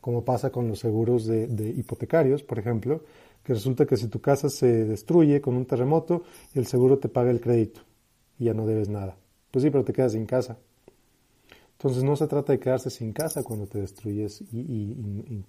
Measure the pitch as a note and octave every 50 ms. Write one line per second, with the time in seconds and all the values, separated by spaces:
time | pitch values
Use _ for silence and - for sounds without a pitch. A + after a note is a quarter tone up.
0 | - B2+ A#2+ A#2+ A#2 - B2 A#2 - A2 - B2 A#2+ A2+ G#2 - - A#2 G#2+ A2
1 | A2+ A#2 B2 A#2+ A2 A2 A2+ A2 A2 - A#2 G#2 G#2+ G#2+ B2 - A#2 - A#2+ -
2 | A#2+ - - E3 D3+ C3 C#3 D3 - - A#2+ A2 G2+ A#2+ A#2 A2 G2 A#2+ D3+ D#3+
3 | - - - - - - _ _ _ - B2+ G#2+ - C3+ B2+ A#2+ D3 - C3+ A2
4 | A2+ A2 - A#2 - C#3+ C#3+ C3+ - C#3+ - - B2+ B2 A#2 A2+ A2 G#2+ A2 G2+
5 | - - E3 F3 D#3+ D3 C#3+ C#3 C#3+ C3 B2 B2+ B2+ - C#3 A#2+ B2 C#3 D#3 E3
6 | D#3+ - F3 E3+ F3 - - - - _ - C#3 A#2 - - B2 B2+ C3 C#3 C#3
7 | - A#2 - B2+ A#2+ B2+ B2 A#2+ - A2+ A#2+ A#2 A2+ G#2 - - - _ _ _
8 | _ _ _ _ _ _ _ - B2 A2+ G#2+ A2 A2 A2 A2 A2 G#2 G2+ G#2 G2+
9 | G2 F#2+ - - _ _ _ _ _ _ - C3 C3 D3+ C3+ C#3 - - A2 -
10 | C3 B2 G#2+ A2 A2+ - B2+ C3 B2+ - A2+ - _ _ _ _ _ - _ _
11 | _ _ _ _ _ _ _ _ _ _ - - _ _ _ _ - C#3 B2 B2+
12 | C3 C#3 D3 D3 D#3 D3 C#3+ C#3+ C#3 - C#3 C3 - B2+ C3 B2+ - - - -
13 | A#2 A2 G#2 - D#3+ D#3+ - D3 B2+ - A2+ G#2+ G2+ G2 - G#2 G2 F#2 - -
14 | - G#2+ G2+ G#2 G#2+ G2 - - G#3 - A2+ A2+ B2+ D#3+ B2 G#2+ G#2 G2+ A#2+ C#3
15 | A2 G2+ G2 G2+ - - A2+ G2+ F#2+